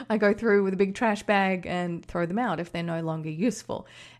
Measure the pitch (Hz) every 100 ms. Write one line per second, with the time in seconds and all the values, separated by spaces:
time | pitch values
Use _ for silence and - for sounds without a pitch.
0 | 262 214 208 208 226 202 190 190 196 196
1 | 233 208 - 202 190 185 - 180 175 170
2 | - 180 170 208 247 160 170 170 170 165
3 | 160 160 156 156 233 202 - - - -
4 | -